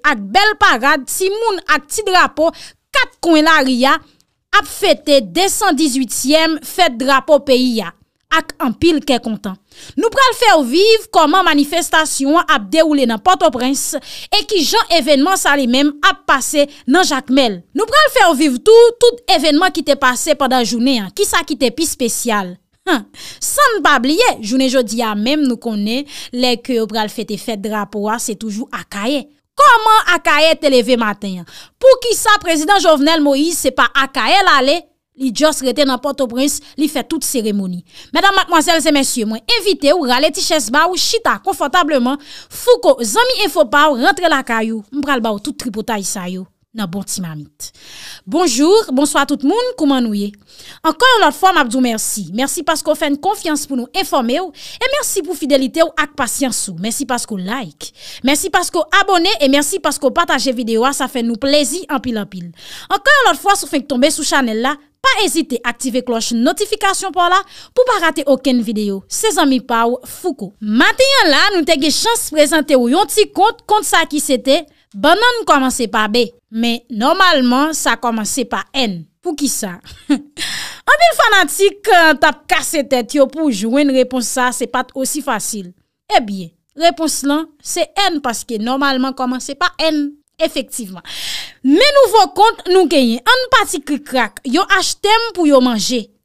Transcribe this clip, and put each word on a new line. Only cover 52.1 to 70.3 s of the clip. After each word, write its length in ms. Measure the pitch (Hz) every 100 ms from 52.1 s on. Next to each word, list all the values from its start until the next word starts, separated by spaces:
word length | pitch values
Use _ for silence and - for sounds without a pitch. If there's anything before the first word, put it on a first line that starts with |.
| - 165 202
mèsi, 240 | 262 - 302
paske 240 | 311 -
w 60 | 311
fè 100 | 311
n 80 | 285
konfyans 400 | 370 415 349 294 -
pou 140 | 269
nou 100 | 240 370
enfòme 380 | 359 311 226 285
w, 80 | 370
e 360 | - - - 523
mèsi 300 | 571 466 - 311
pou 80 |
fidelite 480 | 330 262 269 262 320
w 80 | 330 320
ak 160 | 302 -
pasyans 400 | 247 - 269 214 -
ou. 80 | 165
Mèsi 240 | 208 226 277
paske 240 | 240 -
w 80 | 202 180
layk, 420 | 233 160 - - _ - - 254
mèsi 240 | 285 392
paske 260 | 381 339 359
w 60 | 302 392
abonne, 300 | 392 370 349 440
e 80 | 277
mèsi 300 | 285 285 381
paske 240 | 302 277 269
w 60 | 220
pataje 380 | 349 294 262 240
videyo 300 | 226 226 254
a. 60 | 277
Sa 140 | 262
fè 120 | 254 233
nou 140 | 226
plezi 420 | 277 294 277 320 -
anpil, 320 | 285 254 220
anpil. 300 | 202 185 175 165 - - -
Ankò 260 | 403 523 587
yon 140 | 466
lòt 100 | 311
fwa, 160 | 392 392
sou 120 | 294
fen 140 | 294 -
k 60 |
tonbe 200 | 247 285
sou 140 | 311 302
chanèl 340 | 302 247 220
la, 120 | 254 294 _ _
pa 80 | 523 523
ezite 360 | 381 330 - 240 240
aktive 340 | 240 262 247 254
klòch 260 | 226 - 233
notifikasyon 800 | 254 370 415 415 392 370 381 349
pa 120 | 349
w 60 |
la 80 | 370 381 - -
pou 140 | - 508
pa 120 | 466
rate 240 | 330 320 294
okenn 360 | 262 277 247 220
videyo. 360 | 208 208 196 -
Se 240 | - 440 349
zanmi 260 | 294 262
pa 240 | - 233 233
w. 140 | 247 -
Fouko 460 | - 370